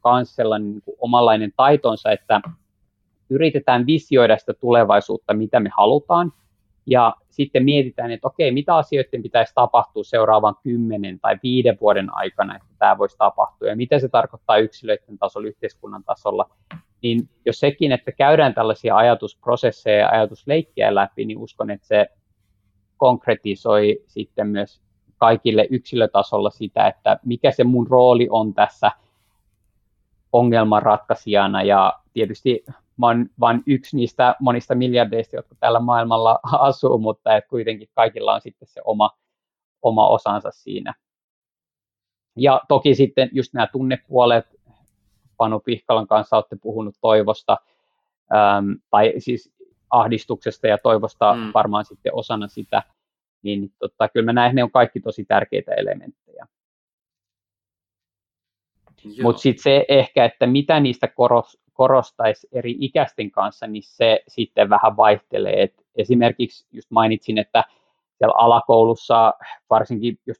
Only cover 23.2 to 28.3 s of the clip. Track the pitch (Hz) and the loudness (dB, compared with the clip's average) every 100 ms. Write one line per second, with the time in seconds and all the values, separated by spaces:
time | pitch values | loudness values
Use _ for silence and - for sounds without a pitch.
23.2 | - 110 104 98 117 107 104 107 - - | -2 -4 -4 -6 0 2 2 -2 -6 -14
24.2 | 104 - 104 101 101 _ _ _ _ _ | -10 -8 -6 -6 -8 _ _ _ _ _
25.2 | 113 113 120 110 104 127 - 123 110 101 | 2 2 0 0 0 -2 -6 -2 0 0
26.2 | 101 107 104 - 110 - 107 - - - | -2 -2 -4 -6 -8 -2 -2 -2 -2 -2
27.2 | 123 120 143 127 123 123 117 127 123 120 | -4 -2 0 0 0 0 2 4 4 4
28.2 | 120 | 2